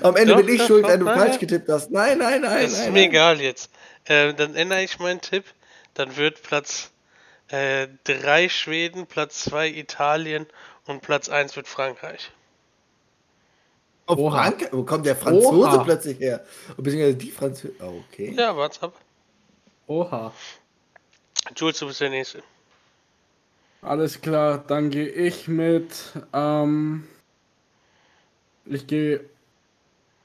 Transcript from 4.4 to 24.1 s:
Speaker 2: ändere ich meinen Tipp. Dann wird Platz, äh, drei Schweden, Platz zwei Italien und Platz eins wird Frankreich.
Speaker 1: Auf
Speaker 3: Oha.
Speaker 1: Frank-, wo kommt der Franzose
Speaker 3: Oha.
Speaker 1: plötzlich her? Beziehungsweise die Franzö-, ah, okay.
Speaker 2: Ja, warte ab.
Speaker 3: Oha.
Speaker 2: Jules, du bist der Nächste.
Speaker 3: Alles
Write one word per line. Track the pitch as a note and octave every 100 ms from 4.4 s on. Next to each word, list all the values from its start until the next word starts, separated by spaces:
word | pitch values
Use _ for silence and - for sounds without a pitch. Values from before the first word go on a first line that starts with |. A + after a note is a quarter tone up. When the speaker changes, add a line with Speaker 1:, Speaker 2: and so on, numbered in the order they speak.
| D3+ D3+
Speaker 2:
ändere | F3+ F#3+
ich | F#3 -
meinen | F3 F3+
Tipp. | - F#3+ - _ _ - _
Dann | - C3 C3
wird | D3+ D3+
Platz, | - D3 - - - _ _ _ _ _ _
äh, | C#3 C#3 C3+ C3+ C3+
drei | - C3 C3+ D3+ F3+
Schweden, | - - D#3+ E3+ F3+ F3
Platz | - D3 - -
zwei | D3 D#3
Italien | D#3 D3 - D3 D#3 D#3+ D3+ D#3 - - - -
und | C#3
Platz | - D3 -
eins | D3 C#3+ D3
wird | C3
Frankreich. | - C3+ B2 D#3+ - - _ _ _ _ _ _ _ _ _ _ _ _ _ _ _ _ _ -
Speaker 1:
Auf | E3+
Speaker 3:
Oha. | D3+ C#3+
Speaker 1:
Frank-, | D#3+ - E4
wo | C3
kommt | B2 D#3 D3
der | C3
Franzose | - F3 B3+ F3+ F#3+ C#3
Speaker 3:
Oha. |
Speaker 1:
plötzlich | B2+ D#3+ D3+ B2+
her? | C3 A#2 - - - -
Beziehungsweise | C3+ D3+ C#3+ B2+
die | B3
Franzö-, | - C#3 B2+ - -
ah, | F2+ F2 -
okay. | - - A#3+
Speaker 2:
Ja, | A#3 D#3+
warte | D3+ -
ab. | E3+ - _ _ _ _ _ _ _ _ -
Speaker 3:
Oha. | D#3 F3 B2+ A2+ - - - _ _ _ _ _ _ _ - - -
Speaker 2:
Jules, | D#3+ D3+
du | C#3+
bist | C3+
der | C#3+
Nächste. | C3 C3 F2+ - _ _ _ _ _ _ _ _ _ _ _ _ _
Speaker 3:
Alles | - D3 D#3